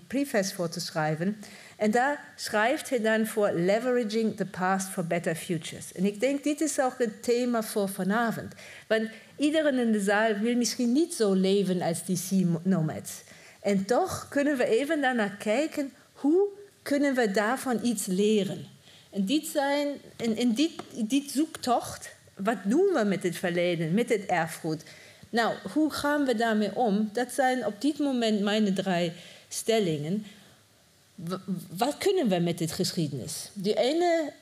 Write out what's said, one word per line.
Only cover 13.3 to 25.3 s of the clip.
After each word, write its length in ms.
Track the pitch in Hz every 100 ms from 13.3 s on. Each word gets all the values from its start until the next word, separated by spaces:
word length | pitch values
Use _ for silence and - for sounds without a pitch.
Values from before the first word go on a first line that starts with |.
| - - -
En 240 | - 202
toch 420 | 190 262 370 - -
kunnen 280 | 285 285 269
we 80 |
even 360 | 226 226 285 311
daarnaar 360 | 269 247 196 196
kijken, 540 | 214 233 311 311 277 - -
hoe 360 | - 277 349 403 - - _
kunnen 320 | - 277 285
we 160 | 262 220
daarvan 540 | 196 208 262 262 226
iets 220 | 240 220 -
leren? 600 | 185 208 214 180 - - - - - -
En 140 | 202
dit 220 | 190 302 302
zijn, 420 | 311 277 285 285 269 - -
en, 200 | 226 220
en 180 | 247
dit, 160 | 220 320 - -
dit 360 | - 214 277 285
zoektocht, 800 | 254 320 - 254 240 440 - - - -
wat 240 | - 196 233
doen 260 | 196 294 403
we 120 | 320
met 180 | 208 170
het 140 | 180 170
verleden, 580 | 180 175 175 170 160
met 140 | 202 247
het 180 | 214 196
erfgoed? 560 | 175 165 - 165 160 - - - - -